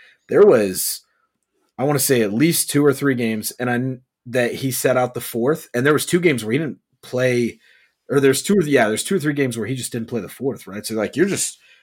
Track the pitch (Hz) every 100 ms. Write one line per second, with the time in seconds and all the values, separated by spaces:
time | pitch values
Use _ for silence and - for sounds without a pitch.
0 | _ _ - 147 202 131 101 90 - -
1 | _ _ _ _ _ _ _ - 139 143
2 | 127 127 107 107 160 165 - 147 147 135
3 | 139 123 117 110 101 - 123 120 131 127
4 | _ _ 123 123 120 117 135 127 139 127
5 | 123 123 - 117 120 165 - 120 139 147
6 | - 180 175 127 110 127 156 - _ _
7 | - 127 127 120 117 - _ _ _ _
8 | - 139 135 135 - 202 151 139 107 107
9 | - 196 151 143 135 117 107 131 113 120
10 | 113 117 85 - 131 110 - 101 - 110
11 | 104 135 196 160 - - _ _